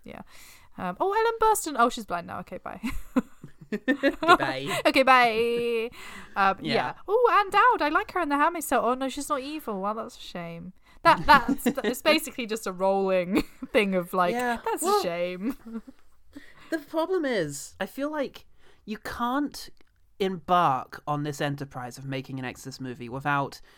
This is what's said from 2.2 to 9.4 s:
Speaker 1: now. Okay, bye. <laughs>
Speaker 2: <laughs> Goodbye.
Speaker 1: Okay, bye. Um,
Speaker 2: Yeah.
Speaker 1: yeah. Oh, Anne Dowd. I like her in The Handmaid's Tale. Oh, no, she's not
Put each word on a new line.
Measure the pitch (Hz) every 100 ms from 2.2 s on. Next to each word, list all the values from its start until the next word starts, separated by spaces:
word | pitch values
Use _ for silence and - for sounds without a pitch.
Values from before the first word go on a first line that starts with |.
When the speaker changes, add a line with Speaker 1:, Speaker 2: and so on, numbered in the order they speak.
| 180
Speaker 1:
now. | -
Okay, | - 185
bye. | - - 233 - - -
<laughs> | - - - - -
Speaker 2:
<laughs> | - -
Goodbye. | 277 277 - 320 349 135 131 139 - -
Speaker 1:
Okay, | 269
bye. | 262 262 240 220 233 240 240 233 226 - - - - 208
Um, | 196 196
Speaker 2:
Yeah. | 156
Speaker 1:
yeah. | 226 127 - -
Oh, | 427 480 359
Anne | 403
Dowd. | 392 466 453 302
I |
like | 330 415
her | 370
in | 311
The | 285
Handmaid's | 311 349 -
Tale. | 247
Oh, | 208 254
no, | 269
she's | 269 285
not | 285